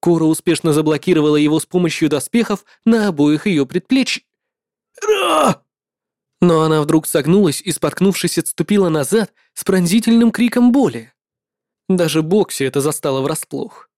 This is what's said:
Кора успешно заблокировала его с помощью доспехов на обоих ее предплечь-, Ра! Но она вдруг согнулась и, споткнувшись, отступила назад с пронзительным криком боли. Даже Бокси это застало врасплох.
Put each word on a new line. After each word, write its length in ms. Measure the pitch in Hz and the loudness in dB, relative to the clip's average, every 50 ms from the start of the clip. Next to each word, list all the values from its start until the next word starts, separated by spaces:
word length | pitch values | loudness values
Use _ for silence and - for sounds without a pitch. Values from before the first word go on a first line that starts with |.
Кора 240 | - 175 170 165 165 | 2 2 0 2 2
успешно 480 | 156 160 - - - 165 - - 165 147 | 0 0 0 0 -2 -2 -2 0 0 0
заблокировала 600 | 151 156 151 151 147 - - 180 160 147 151 151 | 0 0 0 -2 -2 0 0 0 2 2 2 2
его 240 | 151 151 151 151 160 | 2 2 0 0 -2
с 80 | - | -4
помощью 420 | _ - 185 180 165 151 - 170 151 | _ -2 -2 -2 -2 -2 -2 -2 -2
доспехов 560 | 147 147 - - - 233 226 - 208 185 _ _ _ _ _ | -2 -2 -6 -2 -2 -2 -2 -2 -4 -8 _ _ _ _ _
на 240 | 226 226 226 214 202 | 0 0 2 0 -2
обоих 380 | 175 143 147 147 151 151 - | 0 2 2 2 2 0 0
ее 200 | 214 185 147 139 | -2 0 0 -2
предплечь-, 580 | 127 - 180 - _ 262 277 247 - - - _ _ _ _ _ _ _ _ _ _ _ _ _ _ _ - - | -2 -4 -8 -2 _ 0 0 0 -2 -4 -10 _ _ _ _ _ _ _ _ _ _ _ _ _ _ _ -10 -2
Ра! 600 | 415 427 381 - - 311 311 302 254 175 _ _ _ _ _ _ _ _ _ _ _ _ _ _ _ _ _ | -2 0 0 0 -2 0 2 2 0 0 _ _ _ _ _ _ _ _ _ _ _ _ _ _ _ _ _
Но 220 | - 175 165 160 156 | 2 2 4 4 2
она 200 | 160 156 156 147 | 2 2 0 0
вдруг 240 | 147 160 156 151 | 0 0 0 0
согнулась 540 | - - 165 135 147 175 202 208 165 135 - | 0 -2 -2 0 2 2 2 2 2 0 -4
и, 120 | - 196 156 | -6 -8 -6
споткнувшись, 680 | - - 151 - - 180 196 180 - - 175 - - | -4 -4 -6 -2 0 0 0 0 0 -4 -4 -4 -4
отступила 500 | 156 - - - 170 - 208 208 196 175 | -6 -6 -6 -6 -2 0 2 2 2 2
назад 440 | 156 156 139 - 185 226 214 - _ _ _ _ _ | 0 -2 -2 0 0 0 -2 -2 _ _ _ _ _
с 100 | - - | -12 -4
пронзительным 680 | - 190 190 180 170 180 233 220 - 233 233 240 233 | -2 0 0 2 2 0 0 2 4 4 4 4 2
криком 420 | 220 - 240 240 - 247 240 247 240 | 2 0 -2 0 2 2 2 4 4
боли. 400 | 285 262 175 117 120 113 _ _ _ _ _ _ _ _ _ _ _ _ _ _ _ _ _ | 4 2 0 -2 -6 -12 _ _ _ _ _ _ _ _ _ _ _ _ _ _ _ _ _
Даже 340 | 190 180 175 160 - 160 156 | 0 0 0 0 0 -2 -2
Бокси 420 | 156 185 214 185 - - - 139 | 2 2 0 0 0 -2 -4 -4
это 160 | 131 - 143 | -2 -2 -2
застало 420 | 135 151 147 - - 151 135 135 131 | -2 -2 -4 -4 -4 -4 -4 -2 -4
врасплох. 680 | 147 156 - - _ - 135 - 220 - - - _ _ | -4 -6 -6 -10 _ -10 -10 -10 -12 -14 -20 -20 _ _